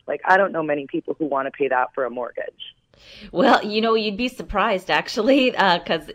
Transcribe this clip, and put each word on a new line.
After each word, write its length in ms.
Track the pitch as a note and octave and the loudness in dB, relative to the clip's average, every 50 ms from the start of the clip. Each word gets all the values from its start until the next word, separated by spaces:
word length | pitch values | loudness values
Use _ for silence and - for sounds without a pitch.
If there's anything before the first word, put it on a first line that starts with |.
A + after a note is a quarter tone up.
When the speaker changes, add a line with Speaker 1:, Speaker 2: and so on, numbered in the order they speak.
| _ | _
Speaker 1:
Like, 140 | - D3 - - | -8 -8 -4 0
I 100 | F3+ F#3 | 2 2
don't 160 | G3 G3 F3 | 4 2 2
know 120 | D3+ E3 D#3 | -2 -2 -2
many 240 | D3+ D3 D3 C#3 | -2 -2 -4 -4
people 280 | - - D#3+ - D#3+ D3+ - | -6 -8 -6 -6 -6 -6 -6
who 80 | D#3+ | -4
want 180 | C#3+ C#3+ C3+ C3+ | -2 -2 -2 -4
to 60 | C3+ | -4
pay 160 | - - C#3+ | -4 -2 -2
that 260 | B2+ C3 B2+ B2 - - | 0 0 0 0 -2 -2
for 100 | C#3+ C3 | -4 -6
a 40 | A#2+ | -6
mortgage. 640 | A#2+ B2 A#2+ - - - - - - - - - - _ _ _ _ _ - - - - G#3 - | -6 -8 -10 -10 -10 -10 -12 -12 -14 -18 -20 -20 -20 _ _ _ _ _ -20 -20 -20 -20 -16 -6
Speaker 2:
Well, 340 | - E3+ F3+ A#3+ - - - | 0 2 4 4 4 2 2
you 160 | G#3 G#3 A3 | 0 -2 0
know, 140 | A3+ A3+ A3+ | 2 2 2
you'd 220 | A3+ G#3 G#3+ G3 | 0 0 -2 -2
be 100 | G3+ B3 | -2 -4
surprised, 640 | B3+ - - E3+ - - G3 G3+ A#3 G3 F#3 - - | -4 -4 -8 -10 -4 -2 0 0 0 0 -2 -2 0
actually, 640 | D3+ D#3+ E3 - - A#3+ G#3 C4+ C4+ C#4+ B3+ B3 - | 0 0 0 -2 -4 0 2 4 4 4 4 2 2
uh, 240 | - G3 F#3+ F3 F3 | 4 4 4 4 2
'cause 300 | - - F3 D#3+ - - | 0 -2 -4 -4 -4 -4